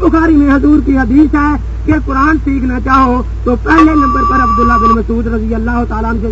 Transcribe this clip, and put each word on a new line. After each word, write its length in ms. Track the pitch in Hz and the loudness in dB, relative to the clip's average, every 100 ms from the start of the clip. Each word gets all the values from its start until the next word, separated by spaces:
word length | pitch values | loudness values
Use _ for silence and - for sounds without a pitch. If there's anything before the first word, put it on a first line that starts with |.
بخاری 340 | 359 320 330 302 | 2 2 2 2
میں 200 | 285 269 | 4 2
حضور 240 | 285 302 277 | 2 2 2
کی 120 | 262 | 0
حدیث 380 | 220 269 302 294 | 2 2 2 2
ہے 200 | 294 285 - - - | 0 -2 -4 -6 -2
کہ 80 | 302 - | -2 -2
قرآن 300 | 262 294 311 | -2 0 0
سیکھنا 360 | 285 277 254 247 | -2 -2 -2 -4
چاہو 380 | 254 269 254 247 - - | 0 2 2 0 -4 -6
تو 120 | 247 240 | -4 -2
پہلے 280 | - 320 311 311 | 0 2 4 4
نمبر 260 | 277 - - | 0 0 0
پر 140 | - | 0
عبداللہ 300 | - - - | 0 2 2
بن 220 | 220 220 226 | 2 2 0
مسعود 320 | 220 233 226 | 0 -4 -2
رضی 280 | 226 220 226 | -4 -4 -4
اللہ 280 | 226 240 233 | -4 -4 -4
تعالیٰ 200 | 220 226 | -4 -4
عنہ 100 | 226 | -4
سے 80 | 226 | -4